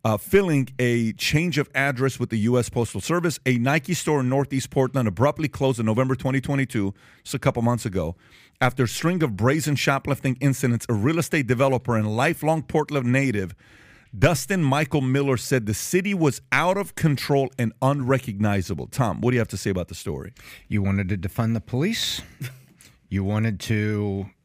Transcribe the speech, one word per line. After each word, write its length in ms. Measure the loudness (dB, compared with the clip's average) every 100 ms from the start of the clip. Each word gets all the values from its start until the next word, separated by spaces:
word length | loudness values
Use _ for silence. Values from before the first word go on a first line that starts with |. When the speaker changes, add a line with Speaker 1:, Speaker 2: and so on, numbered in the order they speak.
Speaker 1:
uh, 140 | 0 -2
filling 500 | 2 2 4 0 0 -2
a 340 | 0 2 0
change 460 | -2 0 0 0 -2
of 100 | -2 0
address 440 | 0 0 -2 -2
with 120 | -4
the 80 | 0
U 180 | 2 2
S 100 | 2
Postal 320 | -2 -2 -4
Service. 400 | -2 0 0 -2 0
A 140 | 0
Nike 340 | 2 0 0
store 280 | -4 0 0
in 80 | 2
Northeast 420 | 0 0 -4 -2
Portland 360 | 0 2 2 0
abruptly 400 | 2 2 2 -4
closed 320 | 0 0 2
in 60 | 0
November 300 | 2 0 0
twenty 260 | 0 -2
twenty-two, 540 | 0 -2 0 0 -2 -4 -20 _
just 120 | -8 -2
a 40 |
couple 220 | 0 2
months 240 | 0 0 -2
ago, 300 | -2 -4 -6 _ -20 -20 _
after 260 | 0 2 -2
a 20 |
string 340 | 0 0 0
of 160 | 0 2
brazen 380 | 2 2 0 0
shoplifting 600 | 0 0 -2 -4 -2 0
incidents. 460 | 0 2 0 0 0
A 40 |
real 260 | 0 2 0
estate 260 | 0 -2 0
developer 500 | 2 2 2 0 0
and 220 | 0 0
lifelong 460 | 0 0 0 0
Portland 500 | 0 -2 0 -2 2
native, 400 | 2 2 0 -4 -10 -20 -20 -20 -20 _ 2
Dustin 460 | 4 4 0 0
Michael 380 | 2 2 0 0
Miller, 360 | 2 2 2 0
said 300 | 0 0 0
the 60 |
city 400 | -4 0 0 0
was 280 | 2 2 0 -2
out 240 | 0 2 0
of 200 | -4 0
control 540 | 0 0 2 0 0 -2
and 120 | -4 0
unrecognizable. 1040 | 0 0 0 0 -2 -2 0 0 -2 -6 -6
Tom, 340 | -2 -2 0
what 100 | 0
do 40 | 2
you 40 |
have 80 | 0
to 80 | -4
say 120 | -4
about 180 | -4 -6
the 80 | -10
story? 380 | -8 -8 -10 -18 -20 -20 -4
Speaker 2:
You 140 | -2
wanted 260 | 2 0 0
to 80 | -4
defund 360 | -4 -2 0
the 80 | -2
police? 600 | -2 -2 -2 -2 -4 -6 -12 -14 -14 -14 -20 _ -20 _ _
You 160 | -4
wanted 360 | 0 0 0 -2
to 680 | -2 0 0 0 -2 -4 -6 _